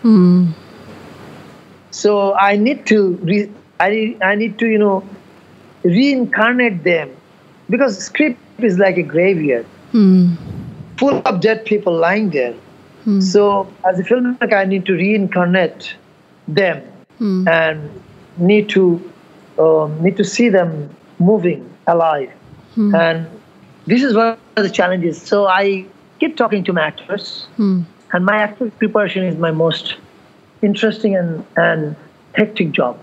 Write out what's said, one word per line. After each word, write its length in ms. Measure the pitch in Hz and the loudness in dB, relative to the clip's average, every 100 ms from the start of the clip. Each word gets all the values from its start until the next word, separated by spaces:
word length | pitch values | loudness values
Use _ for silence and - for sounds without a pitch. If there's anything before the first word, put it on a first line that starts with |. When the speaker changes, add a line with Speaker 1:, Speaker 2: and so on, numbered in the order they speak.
Speaker 1:
Hmm. 460 | 233 214 180 180 175 156 - - - - - - - - - - - - _ | 6 6 6 4 2 -2 -16 -20 -20 -20 -20 -20 -20 -20 -20 -20 -20 -20 _
Speaker 2:
So 420 | - 208 208 196 196 | -2 0 2 0 2
I 200 | 202 208 | 2 2
need 300 | 226 294 - | 0 -2 2
to 260 | 214 196 175 | 2 2 0
re-, 280 | 165 202 208 - _ _ | -2 -2 -2 -10 _ _
I, 360 | 185 220 220 240 | 0 0 -2 -2
I 140 | 190 208 | -2 0
need 220 | 226 214 | -2 -2
to, 80 | 233 | 0
you 100 | 214 | 2
know, 300 | 208 190 - - - - - - - - | 2 0 -6 -20 -20 -20 -20 -20 -20 -4
reincarnate 1000 | 175 175 277 262 240 202 220 247 240 180 | 0 2 2 2 -2 0 2 2 0 -2
them, 260 | 156 165 139 - _ _ _ _ - | -2 -2 -4 -16 _ _ _ _ -6
because 280 | 240 269 196 | 0 0 -2
script 420 | - - 302 247 - - | -10 -2 -2 -2 -16 -4
is 180 | 220 190 | -2 2
like 180 | 190 180 | 2 0
a 60 | |
graveyard, 600 | 147 156 185 180 151 120 - - - | -2 0 2 0 0 -2 -4 -20 -2
Speaker 1:
Hmm. 420 | 226 190 185 175 170 - - - - - - | 2 6 6 4 0 -8 -14 -14 -18 -18 -2
Speaker 2:
full 240 | 277 - - | 0 0 -2
of 140 | 185 | 0
dead 240 | 202 220 - | 0 0 -2
people 280 | 208 202 165 | -2 0 0
lying 340 | 165 202 208 | 0 0 -2
there. 220 | 151 120 113 - - - - | -2 -4 -6 -18 -20 -20 -10
Speaker 1:
Hmm. 160 | 220 202 | -2 0
Speaker 2:
So 480 | 190 208 202 196 190 - 185 | 2 2 2 0 -4 -4 -2
as 120 | 185 | -2
a 40 | |
filmmaker, 500 | - 254 247 247 233 | 0 0 0 -2 0
I 120 | 202 190 | 0 0
need 200 | 196 185 | -2 -2
to 80 | |
reincarnate 1000 | 180 190 214 185 180 175 185 170 - - - _ _ _ _ - | -2 0 0 -2 -2 0 0 -2 -4 -18 -18 _ _ _ _ -4
them 340 | 151 185 147 - - - _ | -2 0 -4 -12 -20 -20 _
Speaker 1:
Hmm. 280 | 214 185 185 | -4 -2 0
Speaker 2:
and 420 | 160 160 156 147 - - - - 170 | 2 0 -4 -12 -18 -20 -20 -20 -2
need 320 | 175 214 208 | 2 2 2
to, 300 | 190 180 170 - - - - - - | 2 2 0 -6 -20 -20 -20 -10 0
um, 420 | 160 160 151 156 | 2 2 0 -2
need 140 | 175 190 | -2 -2
to 60 | |
see 260 | 185 - 240 | -4 0 2
them 400 | 190 170 156 147 - - - | 2 0 -6 -12 -16 -20 0
moving, 500 | 180 214 175 143 - - - | 2 2 0 -6 -12 -8 -2
alive. 420 | 170 165 151 127 - - - - - | 0 0 -2 -6 -14 -20 -20 -10 -2
Speaker 1:
Hmm. 200 | 208 170 | 0 2
Speaker 2:
And 320 | 165 165 160 - - - - - - | 2 -2 -8 -14 -20 -20 -20 -16 0
this 160 | 240 | 0
is 140 | 277 214 | 2 2
one 220 | 226 226 _ - | 0 -2 _ -4
of 60 | |
the 60 | 202 | -2
challenges. 520 | - 180 185 170 160 | 0 0 0 -4 -6
So 240 | - 202 196 | -2 0 2
I 380 | 185 202 190 190 - _ _ | 2 0 -2 -8 -20 _ _
keep 180 | 311 320 | -4 -2
talking 260 | 226 202 | -2 0
to 100 | 180 | -2
my 80 | 180 151 | -2 -2
actors, 580 | - - 208 - - - - | -6 -10 -10 -10 -16 -12 -2
Speaker 1:
Hmm. 240 | 202 185 165 _ _ | 0 0 -4 _ _
Speaker 2:
and 120 | 180 185 | -2 0
my 120 | 214 | 0
actor 340 | 208 208 233 - | -2 -4 -8 -4
preparation 460 | 214 214 196 190 185 | -2 0 -2 -2 -4
is 120 | 156 | -2
my 140 | 165 | -2
most 440 | 160 165 156 - - - _ _ _ _ _ | 0 -2 -2 -10 -14 -18 _ _ _ _ _
interesting 540 | 208 - 220 214 214 190 | -2 0 -2 0 -2 0
and, 280 | 175 160 - - | -2 -6 -6 0
and 380 | 165 160 151 156 - _ _ | 0 0 -4 -10 -18 _ _
hectic 380 | - 214 - 165 | -2 -2 -2 -2
job. 260 | - 123 120 | -2 -4 -6